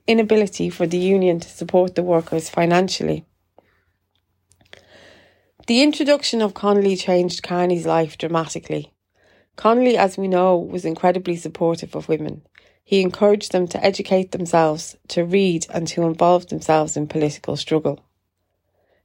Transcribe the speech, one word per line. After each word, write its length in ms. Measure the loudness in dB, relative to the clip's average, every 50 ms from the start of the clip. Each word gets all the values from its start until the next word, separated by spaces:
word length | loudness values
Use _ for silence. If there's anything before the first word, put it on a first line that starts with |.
| _
inability 640 | 2 2 2 4 4 2 2 2 0 -2 -4 -4 -4
for 160 | -2 -2 -2
the 140 | -2 0 0
union 400 | 2 2 2 4 4 2 2 0
to 100 | -4 -10
support 460 | -12 -12 -8 0 2 2 2 2 0
the 80 | -2 0
workers 440 | 2 0 0 0 0 -4 -6 -6 -4
financially. 800 | -2 0 2 4 4 2 2 0 -2 -4 -4 -4 -4 -4 -8 _ _ _ _ _ _ _ _ _ _ _ _ _ _ _ _ _ _ _ _ _ _ _ _ _ _ _ _ _ -20 -20 _ _ -20 -20 -20 -20 -20 -20 _ _ _ _ _ _ _ _ -4
The 160 | 0 2 4
introduction 600 | 4 4 2 0 2 2 2 2 2 -2 -2 0 -2
of 100 | -2 -2
Connolly 420 | -2 0 2 2 4 4 2 0
changed 460 | 0 0 0 2 2 2 0 -4 -8
Carney's 460 | -8 -6 -2 -2 0 0 0 0 0 0
life 280 | 0 0 0 -2 -4
dramatically. 800 | -8 -8 -4 -2 -2 -4 -4 -8 -12 -8 -8 -8 -8 -8 -10 _ _ _ _ _ _ _ _ _ _ _ _ _
Connolly, 420 | -2 2 2 4 4 4 4 4 4
as 200 | 2 0 0 -4
we 120 | -2 0
know, 260 | 2 2 4 4 2
was 300 | 2 0 -4 -8 -6 -6
incredibly 500 | -6 -6 0 0 0 0 0 -2 -4 -6
supportive 580 | -6 -8 -12 -6 -2 -2 0 0 -2 -6 -10 -10
of 140 | -10 -4 -4
women. 360 | -4 -4 -4 -8 -10 -14 -18 _ _ _ _ _ _ _ _
He 160 | _ 0 0
encouraged 500 | 0 0 0 2 4 4 4 2 0 -2
them 160 | -2 -2 -2 -2
to 160 | -4 0 0
educate 480 | 0 0 0 -2 0 0 0 0 -2
themselves, 640 | -6 -8 -4 0 0 2 2 2 0 -4 -8 -14 -18 _ _ -6
to 160 | -4 -4 -2
read, 420 | 0 2 2 2 2 0 -2 -4 -6
and 160 | -6 -6 -6 -4
to 140 | -4 -2 -2
involve 440 | -2 0 2 4 4 4 2 0 -4
themselves 480 | -8 -6 0 0 2 2 2 0 -2
in 120 | -6 -6 -4
political 500 | -2 -2 -2 -2 -2 -6 -8 -8 -8 -8
struggle. 420 | -4 -2 -2 0 0 -2 -4 -6 _ _ _ _ _ _ _ _ _ _ _ _ _ _ _ _ _ _ _ _